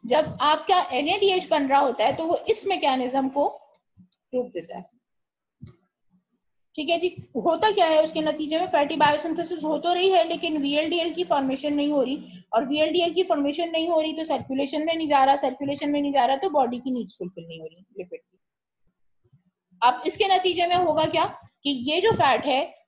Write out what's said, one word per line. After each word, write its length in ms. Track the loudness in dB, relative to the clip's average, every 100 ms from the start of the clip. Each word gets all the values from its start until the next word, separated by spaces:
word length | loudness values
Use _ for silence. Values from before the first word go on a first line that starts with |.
| 2
जब 320 | 2 2 0
आपका 400 | 2 2 4 2
एनएडीएच 680 | 2 -2 -2 2 2 2 0
बन 200 | 0 4
रहा 120 | 4
होता 240 | 2 2
है, 120 | 0 0
तो 100 | -2
वो 100 | -2
इस 300 | 0 -2 0
mechanism 640 | 0 0 0 0 -2 -2
को 320 | 0 0 -2 _ _ _ _ -20 _ _
रोक 120 | -6 -4
देता 320 | -8 -12 -14
है। 120 | -16 _ _ _ _ _ _ _ -20 -20 _ _ _ _ _ _ _ _ _ -10
ठीक 120 | -2
है 100 | 0
जी, 320 | 0 -4 -10 -4
होता 340 | 0 2 2
क्या 160 | 4 4
है, 180 | 4
उसके 160 | 2 0
नतीजे 400 | -2 -2 -2 -2
में 60 | 0
fatty 300 | 2 0 2
biosynthesis 680 | 2 2 -2 -4 -4 -4
हो 140 | -4 -2
तो 140 | 0
रही 180 | 2 4
है, 180 | 4 2
लेकिन 300 | -2 -4 -2
वीएलडीएल 560 | 0 0 0 -2 -2
की 100 | -4
formation 500 | 0 0 0 -2 -2
नहीं 180 | 0 0
हो 100 | 0
रही, 420 | 0 -2 -8 -20 -4
और 120 | -2
वीएलडीएल 500 | 0 0 2 2 0
की 80 | 0
formation 480 | 0 0 0 -2 -4
नहीं 180 | -2 0
हो 120 | 0
रही 120 | 0
तो 120 | -4
circulation 600 | -4 -4 -4 -4 -2 -2 -2
में 100 | -2
नहीं 120 | 2
जा 160 | 4
रहा, 120 | 4 4
Circulation 540 | 0 -4 -6 -4 -2
में 120 | -2
नहीं 100 | 0
जा 140 | 2 2
रहा 100 | 2
तो 140 | 0
body 280 | 0 0 -2
की 120 | -6
needs 260 | -6 -6 -10
fulfill 300 | -12 -12 -16
नहीं 120 | -14
हो 60 | -16
रही 200 | _ _ -16
lipid 220 | -14 -14
की। 180 | _ _ _ _ _ _ _ _ _ _ _ _ _ _ _ _
अब 200 | 0 2 -4
इसके 180 | -2
नतीजे 420 | 2 2 2 0 0
में 100 | 2
होगा 280 | 2 2
क्या 360 | 2 0 -2 -4 -20 _
कि 80 | -4
ये 300 | -4 -2 0
जो 120 | 2
fat 340 | 4 4 2 2
है 280 | -2 -2 -8